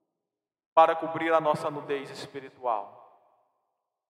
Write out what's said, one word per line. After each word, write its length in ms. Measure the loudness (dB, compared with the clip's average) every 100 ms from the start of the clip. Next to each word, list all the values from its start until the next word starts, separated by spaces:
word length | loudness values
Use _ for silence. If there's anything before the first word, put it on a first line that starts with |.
| _ _ _ _ _ _ _
para 220 | 4 6
cobrir 380 | 4 -4 -2 2
a 80 | 2
nossa 280 | 2 0 -2
nudez 420 | -8 -6 -8 -8
espiritual. 1300 | -14 -14 -14 -16 -8 -4 -4 -6 -18 -20 _ _ _ _ _ _ _ _ _ _